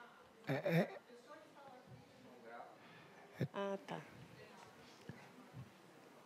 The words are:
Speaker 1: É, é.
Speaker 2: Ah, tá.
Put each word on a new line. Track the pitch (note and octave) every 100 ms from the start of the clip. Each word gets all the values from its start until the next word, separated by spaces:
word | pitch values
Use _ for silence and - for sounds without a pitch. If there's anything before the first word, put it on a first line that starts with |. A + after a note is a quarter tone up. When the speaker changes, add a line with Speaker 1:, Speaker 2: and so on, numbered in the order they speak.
| - - - - -
Speaker 1:
É, |
é. | C#3 - E3+ - - - - - D4+ - - C#4 C4 - - - - - - A2+ - - - - - - - - - F3
Speaker 2:
Ah, | G3+ G3 G3 -
tá. | E3 - - - - - - - - - - - - - - - C3+ - - - - - -